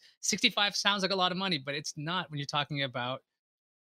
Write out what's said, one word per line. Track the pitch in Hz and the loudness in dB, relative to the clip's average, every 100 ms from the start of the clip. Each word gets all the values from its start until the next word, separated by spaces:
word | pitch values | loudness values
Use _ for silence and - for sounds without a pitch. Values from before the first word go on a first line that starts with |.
| - - | -8 -6
sixty-five | - 208 233 214 202 - | -2 2 2 4 0 2
sounds | 202 202 | 2 2
like | 185 | 2
a | 190 | 4
lot | 180 | 2
of | 180 | 2
money, | 196 147 | 0 -2
but | 139 147 | -2 -6
it's | - 151 | -6 -6
not | 151 185 156 | -4 -4 -4
when | 147 | -6
you're | 139 | -4
talking | 147 139 143 | -2 -2 -2
about | 135 123 123 131 _ _ _ _ _ _ | -2 -2 -4 -6 _ _ _ _ _ _